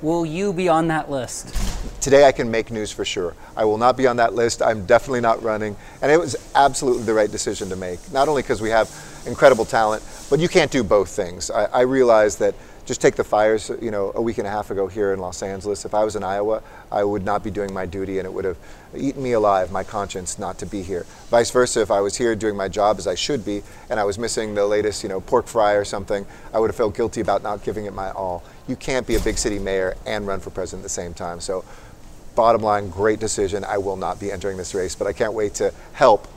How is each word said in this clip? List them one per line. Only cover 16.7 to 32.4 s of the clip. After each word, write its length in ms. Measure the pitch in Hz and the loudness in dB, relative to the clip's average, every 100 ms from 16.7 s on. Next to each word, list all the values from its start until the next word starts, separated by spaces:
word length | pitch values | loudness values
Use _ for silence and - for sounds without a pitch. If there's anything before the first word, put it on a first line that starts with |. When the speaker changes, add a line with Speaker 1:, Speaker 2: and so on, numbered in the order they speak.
| - - | -20 -4
Speaker 2:
I 120 | 104 | -2
would 200 | 104 104 | 0 -2
not 200 | 95 101 | -2 -4
be 80 | 107 | -4
doing 200 | 98 101 | -6 -6
my 140 | 95 92 | -6 -6
duty, 320 | 95 95 95 | -6 -6 -6
and 80 | 92 | -6
it 80 | |
would 120 | 95 95 | -4 -4
have 120 | 87 - - - 73 | -6 -12 -20 -16 -6
eaten 240 | 139 139 | -6 -4
me 120 | 127 | 0
alive, 380 | 113 104 95 90 | 2 4 4 2
my 120 | 98 | -4
conscience, 560 | 95 107 98 95 90 - | -4 -6 -6 -6 -8 -8
not 180 | 92 92 | -8 -8
to 60 | 90 | -8
be 160 | 101 | -8
here. 240 | 90 87 - - - | -6 -8 -8 -16 2
Vice 220 | 120 113 | 2 4
versa, 300 | 127 123 120 | 4 4 2
if 100 | 104 | 2
I 80 | 101 | 2
was 140 | 101 - | 2 0
here 160 | 117 | 0
doing 220 | 110 107 101 | 0 -2 -2
my 120 | 95 | -2
job 300 | 95 101 104 | 2 2 2
as 80 | 98 | -2
I 80 | |
should 320 | 90 - 143 101 | -4 -2 -4 -4
be, 160 | 101 - - - | -6 -8 -14 -6
and 80 | 110 | -2
I 60 | 101 | -2
was 120 | 101 | -2
missing 380 | 113 - 107 104 | -4 -4 -4 0
the 100 | 101 | 2
latest, 380 | 107 104 101 | 2 0 -2
you 60 | 101 | -6
know, 100 | 95 | -8
pork 240 | - 123 - | 0 0 2
fry 280 | 113 104 | 2 4
or 120 | 104 101 | 2 0
something, 400 | 104 98 101 101 - - | -6 -4 -4 -6 -14 -4
I 80 | 110 | 0
would 100 | 110 | 0
have 40 | 104 | 0
felt 180 | 110 101 | -2 0
guilty 260 | 113 120 | -4 -2
about 220 | 107 101 | 0 0
not 200 | 110 104 | -2 -6
giving 220 | - 107 104 | -6 -8 -8
it 80 | |
my 160 | 98 95 | -8 -8
all. 300 | 95 95 87 - - - | -6 -6 -8 -12 -14 -10
You 80 | 127 | -8
can't 300 | - 131 123 | -4 -2 0
be 100 | 110 | 0
a 40 | |
big 180 | 110 - | 0 -2
city 220 | 117 101 | -2 -2
mayor 360 | 98 95 92 - - | -2 0 -2 -4 -6
and 180 | 107 101 | -6 -4
run 140 | 95 | -6
for 100 | 92 | -8
president 300 | 98 90 92 | -8 -8 -8
at 40 | |
the 60 | 98 | -10
same 240 | - 87 | -8 -8
time. 280 | 85 87 87 | -8 -10 -8
So, 220 | - 95 - - - - - - - | -6 -6 -8 -18 -20 -20 -20 -18 -6
bottom 260 | - | 2